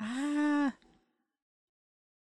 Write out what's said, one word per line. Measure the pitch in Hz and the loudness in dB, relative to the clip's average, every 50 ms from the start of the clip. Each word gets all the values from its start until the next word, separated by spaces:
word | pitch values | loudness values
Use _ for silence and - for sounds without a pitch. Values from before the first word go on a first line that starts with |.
Ah, | 214 220 247 262 285 294 294 294 294 294 294 294 285 269 - - - - _ _ _ _ _ _ _ _ _ _ _ _ _ _ _ _ _ _ _ _ _ _ _ _ _ _ _ _ | -8 -6 -4 -4 -2 0 0 2 2 2 2 2 2 0 -2 -6 -16 -20 _ _ _ _ _ _ _ _ _ _ _ _ _ _ _ _ _ _ _ _ _ _ _ _ _ _ _ _